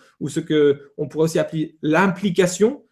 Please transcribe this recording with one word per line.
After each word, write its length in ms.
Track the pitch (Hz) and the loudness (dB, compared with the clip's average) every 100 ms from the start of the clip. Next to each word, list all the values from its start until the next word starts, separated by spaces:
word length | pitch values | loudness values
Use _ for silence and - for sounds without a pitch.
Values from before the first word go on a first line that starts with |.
| _ _ | _ _
ou 80 | 147 | -8
ce 140 | 143 | -6
que 500 | - 151 147 143 - - | -2 2 4 2 -4 -10
on 100 | 147 | -8
pourrait 180 | 151 160 | -2 0
aussi 140 | 165 | 0
appeler 380 | 151 160 156 - | -2 -4 -6 -6
l'implication 1000 | 156 156 196 190 202 170 180 - 214 285 _ | 0 2 2 0 -2 0 0 2 0 0 _